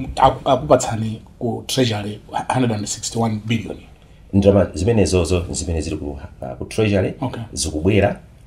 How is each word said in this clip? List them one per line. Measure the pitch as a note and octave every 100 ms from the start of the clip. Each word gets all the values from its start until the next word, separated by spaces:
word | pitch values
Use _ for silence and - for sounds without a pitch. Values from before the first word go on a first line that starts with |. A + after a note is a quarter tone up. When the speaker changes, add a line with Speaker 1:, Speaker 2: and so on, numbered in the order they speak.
| C3 -
Speaker 1:
aku-, | C3+ C3 D3+
akupatsani | C3 D3+ C3 - G#2+ A2 A2 - -
ku | A#2+ A2 -
treasury | C3+ A#2+ G#2 G#2 G#2 - G#2 -
hundred | B2 A#2+
and | G#2 G2+
sixty-one | - - A2+ A2+ G#2+ A2
billion? | A2+ E2 C#2 - - - - -
Speaker 2:
Ndalama | G2+ G2 G2 E2+
zimenezozo | G2 G2+ A2+ E2+ F2+ E2 F2+ D#2+
zimene | C#2+ D#2 E2
zili | D2 D2+
ku, | C#2+
uh, | C#2+ - - C2 B1
ku |
treasury, | - - G#2+ G2 - -
Speaker 1:
Okay. | - - A2+
Speaker 2:
zikubwera, | - E2 D2+ F2 G#2 - - - -